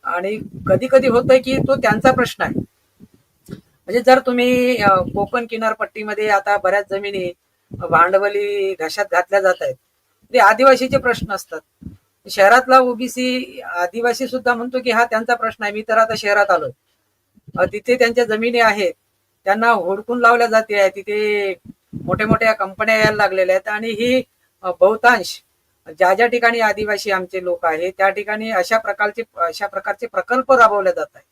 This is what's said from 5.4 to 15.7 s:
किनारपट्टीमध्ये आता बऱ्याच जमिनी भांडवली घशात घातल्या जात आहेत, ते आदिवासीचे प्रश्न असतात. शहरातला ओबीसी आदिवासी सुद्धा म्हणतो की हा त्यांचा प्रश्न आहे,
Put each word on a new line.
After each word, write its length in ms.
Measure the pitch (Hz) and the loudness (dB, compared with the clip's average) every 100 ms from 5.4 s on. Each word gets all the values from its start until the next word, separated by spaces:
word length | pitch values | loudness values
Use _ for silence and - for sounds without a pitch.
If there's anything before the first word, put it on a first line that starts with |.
| 233 | -6
किनारपट्टीमध्ये 800 | 220 220 220 202 220 214 208 214 | -4 -4 -4 -8 -10 -10 -4 0
आता 280 | 202 202 202 | 0 2 0
बऱ्याच 300 | 190 196 196 | 0 0 -2
जमिनी 420 | 196 202 196 180 175 _ _ _ | -8 -6 -6 -8 -10 _ _ _
भांडवली 1040 | - 175 165 175 190 202 202 202 202 196 190 | -12 0 2 4 4 2 -2 -4 -4 -4 -4
घशात 240 | 156 - 202 | -8 -6 -2
घातल्या 280 | 170 180 196 | -2 0 0
जात 140 | 190 180 | 2 0
आहेत, 140 | 147 127 _ _ _ _ _ | -4 -8 _ _ _ _ _
ते 60 | 170 | 2
आदिवासीचे 600 | 190 220 269 254 262 269 | 4 6 4 4 2 0
प्रश्न 340 | 247 226 - | 0 -4 -4
असतात. 280 | 196 - - _ _ - - _ _ - | -8 -10 -16 _ _ -20 -20 _ _ -12
शहरातला 480 | - 196 240 254 262 | 4 6 6 6 4
ओबीसी 800 | 254 233 247 247 254 254 254 - | 4 -2 -6 -4 -4 -4 -8 -14
आदिवासी 680 | - 175 175 226 240 233 254 | -10 -4 -4 -2 -2 -2 -4
सुद्धा 280 | 254 240 | -4 -2
म्हणतो 240 | 240 247 254 | -2 -4 -6
की 100 | 254 | -2
हा 140 | 226 | 0
त्यांचा 300 | 233 220 233 | 0 -2 -2
प्रश्न 300 | 240 226 - | -4 -4 -6
आहे, 80 | 208 | -8